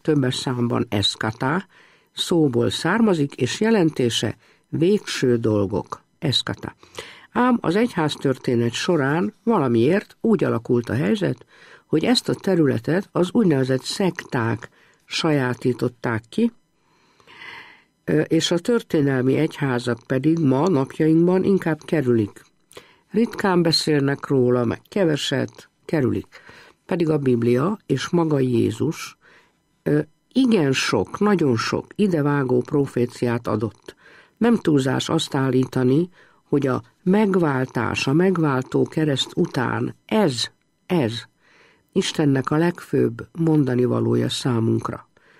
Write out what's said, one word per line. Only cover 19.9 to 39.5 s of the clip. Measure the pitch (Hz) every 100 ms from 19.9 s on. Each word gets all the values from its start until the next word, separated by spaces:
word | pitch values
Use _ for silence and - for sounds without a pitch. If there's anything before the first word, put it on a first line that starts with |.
| 117 -
pedig | 131 147 165
ma, | 143 131 175
napjainkban | 139 131 - 156 160 175 185
inkább | - 190 170 156
kerülik. | - 160 127 117 101 - _ _ _ - - _ _
Ritkán | 196 233 - 202 175
beszélnek | 170 160 - 147 139 139 -
róla, | 139 123 123
meg | 117 92 _
keveset | 214 170 147 - 135 117 - - _
kerülik. | - 160 120 98 - - - - - _ -
Pedig | 180 160
a | 156
Biblia | 135 120 117 120 165 214 -
és | 139 -
maga | 175 160 143
Jézus, | 127 117 107 110 123 170 - - _ _ _ _ _ _
ö, | - 147 151 _ _
igen | 254 262 214 139
sok, | 131 - 117 92 -
nagyon | 208 190 147 113
sok | - - -
idevágó | - 202 165 143 143 127 123
proféciát | - 147 139 - 120 - 120 120 117
adott. | 110 110 - - - - - _ _
Nem | 226 226
túlzás | - 147 131 127 -
azt | 165 -
állítani, | 143 135 127 127 131 123 139 180 - _ _ _
hogy | 147 135
a | 120 - _
megváltás, | 180 196 214 190 160 131 127 131 104 - -
a |
megváltó | 147 185 175 156 127 127 143
kereszt | 127 - 156 135 - -
után | 170